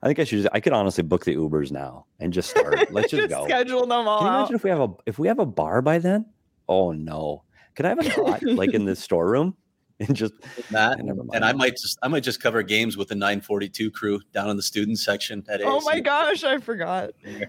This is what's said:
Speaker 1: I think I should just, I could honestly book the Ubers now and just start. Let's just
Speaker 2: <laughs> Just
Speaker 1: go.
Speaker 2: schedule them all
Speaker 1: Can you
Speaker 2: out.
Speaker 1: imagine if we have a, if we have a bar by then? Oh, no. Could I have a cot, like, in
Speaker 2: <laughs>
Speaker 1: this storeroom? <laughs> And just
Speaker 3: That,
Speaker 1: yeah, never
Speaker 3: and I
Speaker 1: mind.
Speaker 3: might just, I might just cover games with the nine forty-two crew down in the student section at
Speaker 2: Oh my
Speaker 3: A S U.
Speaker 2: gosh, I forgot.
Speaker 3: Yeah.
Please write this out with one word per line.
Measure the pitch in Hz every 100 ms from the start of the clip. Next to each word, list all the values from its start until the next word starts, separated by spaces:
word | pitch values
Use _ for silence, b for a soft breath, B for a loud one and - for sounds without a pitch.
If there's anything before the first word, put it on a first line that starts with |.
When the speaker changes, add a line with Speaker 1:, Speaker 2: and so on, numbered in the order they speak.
Speaker 1:
I | -
think | 147
I |
should | 147 104
just, | 98
I | 110
could | 160
honestly | 120 98 92
book | 80 85
the | - 71
Ubers | 78 76 69
now | 69 67 64 - -
and | 87
just | 90 -
start. | 427 - 339 403
Let's | 427 440
just | -
Speaker 2:
<laughs> | 427
Just |
Speaker 1:
go. | - 71
Speaker 2:
schedule | 247 254 254 247
them | 240 220
all | 214
Speaker 1:
Can | 202
you |
Speaker 2:
out. | 190
Speaker 1:
imagine | 208 226
if |
we | 196
have | 165
a, | 120 85 -
if | 110
we | 175
have | 247
a | 156
bar | 87 78 110
by | 139 170
then? | 175 202 220 _ _ _ -
Oh, | 92 90
no. | 78 78 78 78 76 _ b b -
Could | 165
I |
have | 254 302
a |
cot, | - - -
like, | 269 226 95
in | 107
Speaker 2:
<laughs> |
Speaker 1:
this | 98 92
storeroom? | - 87 87 123 175 -
<laughs> | _ _ _ - 117
And |
just | 135 110 - B B B
Speaker 3:
That, | 107 113 131
Speaker 1:
yeah, |
never | - - -
Speaker 3:
and | 117
I | 110
Speaker 1:
mind. | 135
Speaker 3:
might | 127 123
just, | - -
I | 127
might | 156
just | 127 110
cover | 123 113
games | 95 107 113 98
with | 98
the |
nine | 101 101 101
forty-two | - 101 101 - 110
crew | - 104 101 -
down | 101 104
in | 101
the |
student | - 107 104 110
section | - 101 - 104 101
at | 101
Speaker 2:
Oh | 101 294
my | 302
Speaker 3:
A |
S | 320
U. |
Speaker 2:
gosh, | 285 285 311 392
I | 285 269
forgot. | - 214 - 185 196 -
Speaker 3:
Yeah. | - -